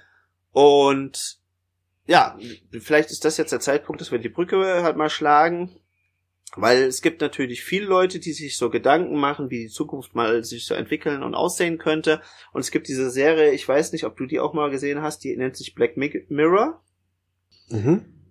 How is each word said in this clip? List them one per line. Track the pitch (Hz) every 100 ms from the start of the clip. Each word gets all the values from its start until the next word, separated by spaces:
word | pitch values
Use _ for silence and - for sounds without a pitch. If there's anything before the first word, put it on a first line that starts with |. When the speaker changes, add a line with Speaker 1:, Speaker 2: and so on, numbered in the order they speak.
| _ _ _ _ _
Speaker 1:
Und | 131 143 143 139 139 135 - - - _ _ _ _ _ _
ja, | - 165 - - 117 113 _ 117
vielleicht | - 151 151
ist | 151
das | 151 156
jetzt | 117
der | 123
Zeitpunkt, | - 147 - 151
dass | -
wir | 120
die | 113
Brücke | - 180 190 190 175
halt | 170 151
mal | 156
schlagen, | - 151 147 165 175 180 - _ _ _ _ _ _ - -
weil | 113 127
es | 131 131
gibt | 160 160
natürlich | 147 - 127 123
viele | - 190
Leute, | 202 185 185 185
die | 165
sich | 147 143 -
so | 117
Gedanken | 110 127 156 180 147
machen, | 143 147 135
wie | 123
die | 113
Zukunft | - 147 139 -
mal | 117 113 117
sich | 117 120
so | -
entwickeln | - 110 156 156 139
und | 127
aussehen | - 165 - 170 160
könnte. | - 156 156 156 - - -
Und | 131
es | 131
gibt | 160 -
diese | 131 131
Serie, | 123 143 160 151
ich | 131 -
weiß | 139 175
nicht, | 160
ob | 123 -
du |
die | 131 127
auch | 147
mal | 156 147
gesehen | 139 143 143
hast, | 151 151
die | 135 120
nennt | 131 131
sich | -
Black | - 117 -
Mi-, | 143 - -
Mirror. | 143 156 190 277 320 _ _ _ _ _ _ _ _ _
Speaker 2:
Mhm. | 110 113 196 - - _